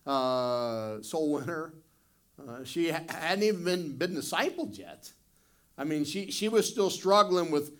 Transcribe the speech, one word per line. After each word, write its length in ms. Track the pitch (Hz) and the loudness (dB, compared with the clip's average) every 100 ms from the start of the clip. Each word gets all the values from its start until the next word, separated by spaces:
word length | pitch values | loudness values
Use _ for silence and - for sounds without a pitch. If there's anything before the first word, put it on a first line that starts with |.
| - | -2
uh, 960 | 139 127 127 123 120 120 113 110 107 | 0 2 2 2 0 0 -2 -4 -6
soul 300 | 107 165 151 | -6 -2 0
winner. 420 | 147 131 165 160 156 - _ _ _ _ - 139 | 0 -2 -6 -8 -12 -20 _ _ _ _ -20 -14
Uh, 160 | 120 | -12
she 260 | 127 175 165 | -6 0 0
ha-, 140 | 160 165 | 0 -4
hadn't 360 | 165 160 190 | -4 0 2
even 200 | 214 196 | 2 2
been, 320 | 170 180 165 127 | 0 -2 -2 -4
been 180 | 175 | -2
discipled 640 | 160 - 175 294 370 285 - | -2 -2 0 0 -2 -8 -10
yet. 340 | 175 - - - _ _ _ _ _ - | -16 -18 -20 -20 _ _ _ _ _ -8
I 80 | |
mean, 200 | 143 151 | -4 -2
she, 260 | 147 190 196 | -2 -4 -6
she 180 | - 214 | -2 2
was 200 | 226 - | 4 2
still 220 | - 190 | 2 0
struggling 600 | 185 185 202 202 180 160 | 0 4 6 6 4 2
with, 220 | 147 147 - | 0 0 -8